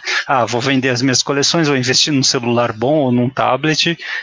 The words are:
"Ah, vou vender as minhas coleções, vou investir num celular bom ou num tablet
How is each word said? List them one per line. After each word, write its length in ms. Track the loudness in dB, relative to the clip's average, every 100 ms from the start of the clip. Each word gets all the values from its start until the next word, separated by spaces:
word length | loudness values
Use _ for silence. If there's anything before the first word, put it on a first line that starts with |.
| -4 -6 0
"Ah, 180 | 0
vou 160 | 0 -2
vender 300 | 0 0 0
as 100 | 0
minhas 220 | 0 0
coleções, 440 | 0 0 0 0 2
vou 80 |
investir 380 | 0 0 0 2
num 100 | 0
celular 520 | 0 0 0 0 0
bom 220 | -2 0 2
ou 140 | 2
num 200 | 2 0
tablet 640 | 0 0 0 0 0 0 -2 -6 -10